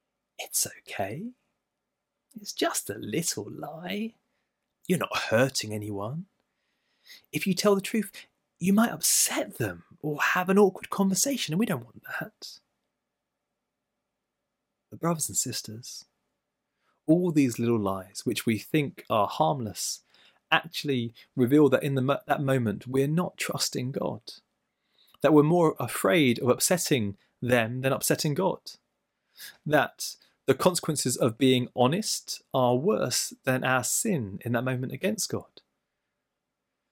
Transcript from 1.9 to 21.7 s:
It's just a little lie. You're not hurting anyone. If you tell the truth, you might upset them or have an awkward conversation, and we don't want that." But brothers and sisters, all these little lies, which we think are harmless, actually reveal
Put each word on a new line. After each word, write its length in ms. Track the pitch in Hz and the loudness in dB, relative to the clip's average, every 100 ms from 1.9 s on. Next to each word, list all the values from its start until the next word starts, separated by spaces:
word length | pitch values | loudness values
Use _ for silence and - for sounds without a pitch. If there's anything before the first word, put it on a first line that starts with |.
| _ _ _ _ | _ _ _ _
It's 180 | 214 208 | -18 -12
just 360 | - 339 - - | -4 -2 -2 -6
a 60 | |
little 560 | 104 - 160 170 - 101 | -10 -4 -4 -2 -6 -8
lie. 640 | - - 160 180 202 226 _ _ _ _ _ _ _ - | -10 -12 -12 -8 -6 -6 _ _ _ _ _ _ _ -4
You're 120 | 170 | -2
not 180 | - - | -2 -4
hurting 560 | - 110 135 - 110 | 0 2 2 0 -6
anyone. 540 | 107 104 98 107 156 196 _ _ _ _ _ _ _ _ - _ | -8 -8 -8 -8 -8 -12 _ _ _ _ _ _ _ _ -20 _
If 140 | 151 196 | -6 -2
you 80 | |
tell 200 | 180 208 | 2 4
the 60 | 196 | 2
truth, 300 | 190 226 196 - - _ _ - | 2 -4 -4 -10 -20 _ _ -4
you 160 | 180 | 2
might 180 | 202 233 | 4 4
upset 640 | - - - - 277 208 - | 0 0 2 0 -2 -4 -4
them 280 | 104 85 - - | -6 -6 -16 -10
or 180 | 151 147 | -6 -2
have 300 | - 185 180 | 0 0 4
an 80 | 190 | 6
awkward 320 | 202 - - | 6 4 -10
conversation, 640 | - 196 185 277 269 - | 0 0 2 0 -2 -2
and 40 | 160 | -2
we 80 | 240 | 0
don't 180 | 139 | -2
want 180 | 120 - | -6 -20
that." 540 | - - - _ - - _ _ _ _ _ _ _ _ _ _ _ _ _ _ _ _ _ _ _ _ _ _ _ | -12 -10 -10 _ -20 -20 _ _ _ _ _ _ _ _ _ _ _ _ _ _ _ _ _ _ _ _ _ _ _
But 100 | - | -6
brothers 280 | 165 165 - | -2 -2 -2
and 80 | 101 | -4
sisters, 680 | 127 - - 110 - - - _ _ _ _ _ _ _ _ _ - | -4 -6 -8 -12 -14 -16 -18 _ _ _ _ _ _ _ _ _ 2
all 260 | 170 180 | 2 4
these 260 | 156 131 110 | 2 2 2
little 200 | 117 117 | 0 2
lies, 480 | 98 95 92 - - | 0 -4 -8 -8 -6
which 180 | 110 | -2
we 140 | - 110 | -2 -2
think 460 | - 156 135 - - | -2 -2 -2 -8 -2
are 180 | 113 101 | 0 2
harmless, 760 | - 156 143 110 - - - _ _ _ _ - | 2 0 0 -4 -6 -8 -8 _ _ _ _ -2
actually 640 | 160 165 - 147 131 117 - - | 0 0 -8 -2 -2 -2 -8 -10
reveal 340 | - 123 151 143 | 0 6 8 8